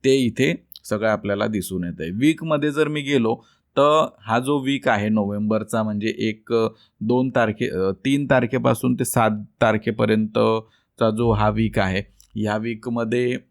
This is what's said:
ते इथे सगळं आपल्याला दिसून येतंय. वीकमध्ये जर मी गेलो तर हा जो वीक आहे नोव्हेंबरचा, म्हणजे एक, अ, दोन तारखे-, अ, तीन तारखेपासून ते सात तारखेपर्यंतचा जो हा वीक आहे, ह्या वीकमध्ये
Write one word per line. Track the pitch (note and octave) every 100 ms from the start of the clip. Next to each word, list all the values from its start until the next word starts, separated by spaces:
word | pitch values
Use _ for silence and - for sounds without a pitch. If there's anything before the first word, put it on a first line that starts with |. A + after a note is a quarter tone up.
ते | C3+
इथे | C3+ A#2+ A2+ C#3 F3 _ -
सगळं | - G#2 A2
आपल्याला | G#2 G2+ G2+ A2
दिसून | G#2 F2 F#2
येतंय. | F2 E2 E2
वीकमध्ये | G2 C#3+ D#3 D#3+ D3 D3
जर | D3 D3+
मी | D3+
गेलो | C#3 C#3 A2 B2 _ _ _ -
तर | D3 D#3 D3+ _
हा | A2+ A#2
जो | C3 C#3+
वीक | C3+ C#3 C3
आहे | G#2+ G#2+
नोव्हेंबरचा, | A2 G2+ G#2 G#2+ A2 A2 A2+
म्हणजे | A2 G#2 A2 -
एक, | A2 G#2+ -
अ, | A#2 A2+ - _ _
दोन | G#2+ B2 C3
तारखे-, | B2+ A2 G#2+ B2
अ, | F#2 F#2+
तीन | F#2+ C3+ C#3+
तारखेपासून | C#3 C3 A#2 B2+ B2 A#2+ C3
ते | B2
सात | B2+ B2 A2 G#2+ G#2 _
तारखेपर्यंतचा | A2+ A2 A2+ A2+ A2+ A2 G#2+ A#2 A2+ A2 A2 _ _ _ A2+
जो | A2 A#2
हा | G#2+ G#2+
वीक | G#2+ A2+ A2+
आहे, | F#2+ F#2+ - _ _
ह्या | A2 G#2 G#2+
वीकमध्ये | A2+ A2 A#2+ A#2 A2+ B2 B2 B2+ _